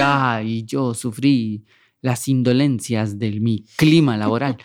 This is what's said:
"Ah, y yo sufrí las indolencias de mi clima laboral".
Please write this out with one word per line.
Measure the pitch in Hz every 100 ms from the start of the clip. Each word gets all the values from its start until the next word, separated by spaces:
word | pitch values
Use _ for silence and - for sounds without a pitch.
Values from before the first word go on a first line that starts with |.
"Ah, | 139 139 127 113
y | 110 113
yo | 110 139 127
sufrí | 117 123 107 135 135 110 107 - _ _ _
las | 127 120 -
indolencias | 131 123 123 143 117 - 113 107 101
de | 110 104
mi | 117 110 - -
clima | 156 165 143 110
laboral". | 107 117 139 -